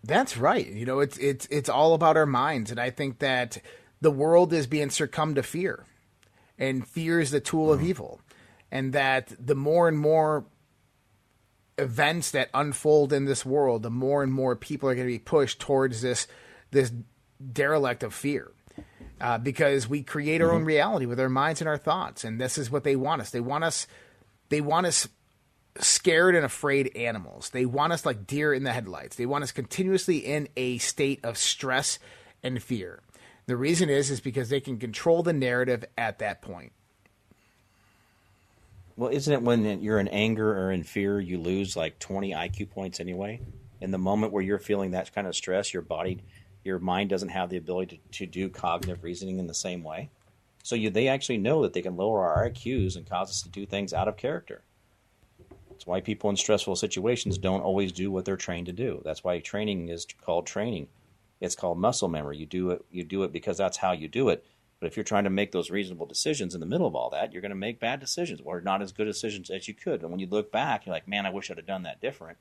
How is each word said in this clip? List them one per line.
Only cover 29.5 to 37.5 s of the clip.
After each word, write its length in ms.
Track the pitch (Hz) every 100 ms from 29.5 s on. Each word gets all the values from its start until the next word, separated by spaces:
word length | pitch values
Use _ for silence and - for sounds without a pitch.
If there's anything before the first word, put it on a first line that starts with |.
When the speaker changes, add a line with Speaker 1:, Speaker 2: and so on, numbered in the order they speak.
Speaker 1:
continuously 680 | - 117 - 185 190 185 160
in 300 | - 147 143
a 220 | - 127 120
state 420 | - - 139 135
of 140 | 117 110
stress 600 | - - 135 131 143 - - - - _
and 180 | 131 123
fear. 400 | - 117 90 - _ - - -
The 120 | - 123
reason 320 | 139 170 165
is, 220 | 139 135
is 100 | 127
because 280 | 139 123 117
they 100 | 139
can 180 | 135 117
control 460 | 117 107 170 165
the 100 | 170
narrative 500 | 156 127 123 127 120 - -
at 220 | 113 -
that 220 | 107 98
point. 300 | - 87 62 _ _ _ _ _ _ _ _